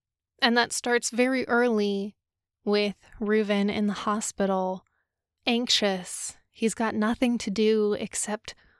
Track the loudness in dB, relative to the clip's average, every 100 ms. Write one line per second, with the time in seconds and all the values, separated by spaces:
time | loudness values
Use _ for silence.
0 | _ _ _ -2 0 2 0 -2 0 0
1 | 0 0 0 0 2 2 2 2 0 0
2 | -4 -10 _ _ _ _ -2 0 0 -4
3 | _ -8 0 2 2 2 2 0 0 -2
4 | -2 -2 -2 -2 0 0 -2 -4 _ _
5 | _ _ _ _ -2 0 2 0 2 -2
6 | -6 -10 -10 -14 _ -2 -2 0 -2 0
7 | 0 2 0 0 -2 0 2 4 2 0
8 | -4 -6 -6 -6 -8 -20 _ _